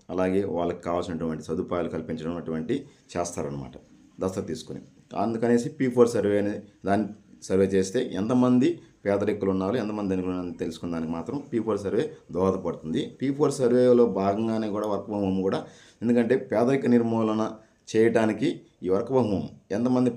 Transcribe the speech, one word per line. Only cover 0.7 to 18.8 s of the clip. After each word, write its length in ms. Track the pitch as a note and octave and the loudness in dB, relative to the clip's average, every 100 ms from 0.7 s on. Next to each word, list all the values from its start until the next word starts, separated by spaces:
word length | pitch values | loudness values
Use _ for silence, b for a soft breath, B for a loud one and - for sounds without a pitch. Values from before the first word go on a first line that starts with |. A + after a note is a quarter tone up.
| - | -4
కావాల్సినటువంటి 600 | F2 F2 F2 D#2+ E2 D#2 | -4 -4 -4 -4 -4 -6
సదుపాయాలు 460 | - E2 E2+ F2 D#2+ | -6 -6 -2 -2 -4
కల్పించడం 480 | D#2+ D#2 D#2+ D#2+ E2+ | -6 -8 -8 -6 -8
అటువంటి 480 | D#2+ D#2+ D#2+ C#3 - B _ F2 | -6 -6 -4 -6 -6 B _ -6
చేస్తారనమాట 540 | E2+ - D2 C#2+ C2 - _ - - - | -6 -6 -8 -8 -12 -16 _ -20 -20 -6
దత్తత 280 | F#2 G2 F#2+ | -4 -4 -8
తీసుకొని. 320 | D#2+ - - - _ _ - | -10 -10 -14 -16 _ _ -4
అందుకనేసి 520 | A2 A2+ A#2+ A#2+ A#2+ | -4 0 2 2 2
పీ 200 | - C3 | -2 0
ఫోర్ 200 | A#2+ A#2+ | 4 4
సర్వే 280 | A2+ G2+ G#2 | 4 2 2
అనే 240 | G2+ G#2 - B F#2 | 0 -4 -12 B 0
దాన్ని 220 | G#2 G2 - _ - | 0 0 -8 _ -20
సర్వే 220 | - F#2+ F#2+ | -2 2 4
చేస్తే 440 | F#2+ F#2 B2 - | 2 2 -2 -2
ఎంతమంది 640 | F2+ G#2+ B2+ B2+ B2 D#3 E3+ B B G2+ | -4 0 2 4 6 4 0 B B 0
పేదరికులు 440 | G2+ G2+ G2+ F#2+ F#2+ | 2 0 0 0 0
ఉన్నారు, 200 | F#2+ B2 | 0 -2
ఎంతమంది 260 | G#2+ G#2+ G2 | -2 -4 -2
ధనికులు 200 | F#2 F2+ | -2 -2
ఉన్నారని 240 | F2+ F2 E2+ | -4 -6 -6
తెలుసుకున్న 300 | E2+ - F2 E2 | -8 -6 -8 -6
దానికి 180 | D#2+ E2 | -4 -6
మాత్రం 200 | - C#3+ - | -6 -8 -4
పీ 80 | A#2 A2 | -4 -2
ఫోర్ 140 | G2+ F#2+ | -2 -2
సర్వే 180 | G#2 D#3 B _ E2+ | -2 -2 B _ 0
దోహదపడుతుంది. 680 | F#2+ F#2+ E2+ - D#2 G#2+ - - | 2 0 -4 -6 -4 -4 -4 -4
పీ 80 | C3+ C#3 | -4 0
ఫోర్ 160 | C#3+ C#3 | 0 2
సర్వేలో 460 | A#2+ B2 B2 A#2+ A2+ F#2+ | 2 6 6 6 6 4
భాగంగానే 480 | G2 G#2 A2+ A2+ G#2+ G#2 | 0 0 0 -2 -2 -4
కూడా 120 | G#2 | -2
వర్క్ 140 | G2 - | -4 -4
ఫ్రమ్ 140 | G#2 G2 | -2 0
హోమ్ 120 | F#2+ F#2+ | 0 0
కూడా, 120 | D3 - B B B | -2 -6 B B B
ఎందుకంటే 340 | A2+ A#2+ A2 B2+ - | 2 2 4 0 0
పేదరిక 340 | G#2+ B2 C3+ A#2+ A#2+ | 2 2 2 4 4
నిర్మూలన 480 | A2+ A2+ A2 A2 A2 - B B - | 4 0 0 0 -4 -6 B B -4
చేయడానికి 560 | A2 A2+ A2+ A2 G2+ D3 - b b | 4 4 4 2 0 -2 -4 b b